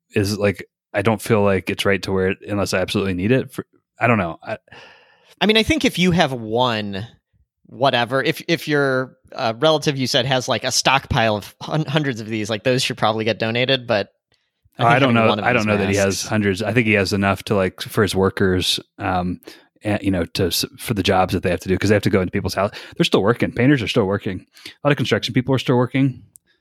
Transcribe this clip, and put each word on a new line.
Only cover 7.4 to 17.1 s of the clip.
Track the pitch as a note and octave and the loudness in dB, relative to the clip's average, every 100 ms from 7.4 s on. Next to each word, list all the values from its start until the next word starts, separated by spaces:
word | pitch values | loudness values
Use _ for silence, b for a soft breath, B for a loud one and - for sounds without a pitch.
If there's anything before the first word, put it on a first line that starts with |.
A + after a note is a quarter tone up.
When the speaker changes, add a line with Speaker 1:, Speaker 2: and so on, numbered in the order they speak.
| _ _ _ | _ _ _
Speaker 2:
whatever, | A2 C3+ B2 A#2 C3+ | -2 0 0 0 0
if, | C3 D3 - | 0 -4 -4
if | E3 - | -4 0
your, | D3 C#3 C3 B2+ - _ | 0 0 -2 -4 -12 _
uh, | - A#2+ A2+ | -6 -4 2
relative | D#3 D3+ D3+ C3+ | 2 2 0 -2
you | B2+ | 0
said | C3+ C3+ | 0 2
has, | C3 B2 | 0 0
like, | A2+ | -2
a | B2+ | -2
stockpile | - D3+ C3+ - C3+ A2+ G#2+ | 0 2 2 2 2 2 0
of | - - | -4 -14
hun-, | - D#3 D3 | -4 -4 -2
hundreds | D#3 C#3 A2+ | -2 -2 -6
of | G#2+ | -6
these, | A2+ G#2 | -6 -4
like, | A2 | -2
those | C3 B2+ | 0 0
should | - B2 | -2 0
probably | A2 A2 | 0 0
get | A2 G#2+ | -2 -2
donated, | A2+ A#2+ B2+ C3+ A#2 | -2 0 0 0 0
but | G#2+ G2+ _ _ _ _ _ _ - | 0 -2 _ _ _ _ _ _ 0
I | |
Speaker 1:
Oh, | A#2 | 4
Speaker 2:
think | B2 | 6
Speaker 1:
I | |
don't | |
Speaker 2:
having | C3+ | 4
Speaker 1:
know. | A#2 A2 | 4 2
Speaker 2:
one | G#2 | 2
of | |
Speaker 1:
I | G#2 | 0
don't | B2 | 2
Speaker 2:
these | G#2+ | 2
Speaker 1:
know | G#2 | 0
that | G2 | 2
he | G2 | 2
has | G2 | 2
Speaker 2:
masks | F#2+ - | 0 -2
Speaker 1:
hundreds. | A2 G2+ F#2+ | 0 0 0
I | G#2+ | 0
think | A#2 A2 | 0 2
he | |
has | G#2 F#2 | 2 2